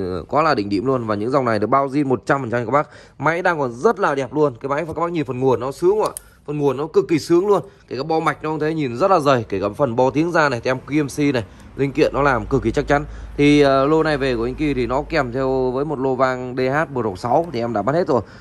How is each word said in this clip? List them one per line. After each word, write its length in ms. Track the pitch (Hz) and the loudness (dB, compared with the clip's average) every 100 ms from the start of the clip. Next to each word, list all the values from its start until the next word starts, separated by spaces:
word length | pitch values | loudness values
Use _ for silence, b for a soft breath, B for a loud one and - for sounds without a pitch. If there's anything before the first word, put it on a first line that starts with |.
| 92 90 - | -4 -6 -4
quá 140 | 135 | 0
là 120 | 160 | 0
đỉnh 140 | 127 101 | 0 0
điểm 180 | 98 127 | -2 0
luôn. 200 | 131 110 | -2 -2
Và 80 | |
những 160 | 104 110 | -4 -2
dòng 140 | 139 | 0
này 140 | 123 107 | 0 0
được 80 | 107 | 2
bao 200 | 135 139 | 0 0
zin 200 | 139 135 | -2 0
một 160 | 123 - | 0 0
trăm 140 | 143 | -2
phần 100 | 123 | -2
trăm 140 | 120 | -4
các 60 | 113 | 0
bác. 180 | 135 151 B B B | 0 -2 B B B
Máy 240 | 147 170 | -2 0
đang 160 | 185 165 | 0 0
còn 140 | 131 | -2
rất 280 | 117 190 214 | 0 0 2
là 140 | 180 | 0
đẹp 200 | 139 127 | 0 -2
luôn. 200 | 147 147 117 | 0 0 0
Cái 80 | 139 | -4
máy 160 | 143 160 | -4 -4
các 100 | 151 | -4
bác 160 | 170 | -2
nhìn 120 | 175 | -2
phần 160 | 135 127 | -4 0
nguồn 200 | 131 131 | 2 2
nó 120 | 127 | 0
sướng 180 | 139 175 | 0 2
không 140 | 214 | 2
ạ? 80 | 180 - B B - | 0 -4 B B -8
Phần 120 | 151 | -2
nguồn 180 | 143 127 | 0 0
nó 100 | 156 | 0
cực 220 | 202 156 | 0 2
kỳ 100 | 156 | 0
sướng 280 | - 170 202 | 2 2 4
luôn. 160 | 190 - B B | 2 0 B B
Kể 80 | 123 | -8
cả 60 | |
bo 180 | 156 160 | -2 0
mạch 220 | 160 139 | 0 -2
nó 80 | 151 | -4
cũng 80 | 156 | -2
thế, 160 | 151 | -2
nhìn 220 | 160 139 117 | -2 -2 0
rất 140 | 190 | 2
là 80 | 185 | 4
dày. 260 | 143 127 107 | 4 2 0
Kể 120 | 98 | -2
cả 80 | 101 101 | -2 -2
phần 200 | 139 117 | -2 2
bo 140 | 131 | 2
tiếng 220 | 143 170 | 2 0
ra 160 | 170 147 | 2 0
này, 120 | 120 | 0
tem 180 | 123 127 - | -2 -4 -2
Q 180 | 147 | -2
M 40 | 139 | -2
C 260 | - 143 | 0 0
này, 100 | 131 101 B B - | 0 -4 B B -4
linh 160 | 139 | -2
kiện 220 | 131 - | 2 2
nó 80 | 120 | 2
làm 240 | 143 123 101 | 2 0 0
cực 160 | 135 | -2
kỳ 80 | 110 | 0
chắc 160 | 127 135 | -2 0
chắn. 180 | 143 151 B B - | 0 -2 B B 0
Thì, 240 | 147 147 | 4 6
ờ, 260 | 139 135 139 | 6 4 4
lô 160 | 160 | 2
này 140 | 156 147 | 2 0
về 200 | 135 120 | 0 -2
của 80 | |
anh 100 | 117 | -2
Kỳ 200 | 127 151 | -2 -2
thì 120 | 127 117 | -2 0
nó 160 | 131 147 | -2 -2
kèm 240 | 160 127 | -2 -2
theo 380 | 123 131 131 127 | -2 0 0 0
với 140 | 123 | -2
một 140 | 151 135 | -4 -2
lô 160 | 135 | -2
vang 400 | 127 131 127 127 131 | 0 0 -2 -6 -2
D 40 | |
H 320 | 127 143 160 | -2 0 -2
một 260 | 131 110 92 | -2 -4 -4
sáu 280 | 120 139 170 | 0 0 0
thì 80 | 127 | -4
em 120 | 117 | -4
đã 100 | 107 | -2
bắt 120 | 101 | 0
hết 140 | 156 190 | 0 2
rồi. 120 | 127 - B | 0 -2 B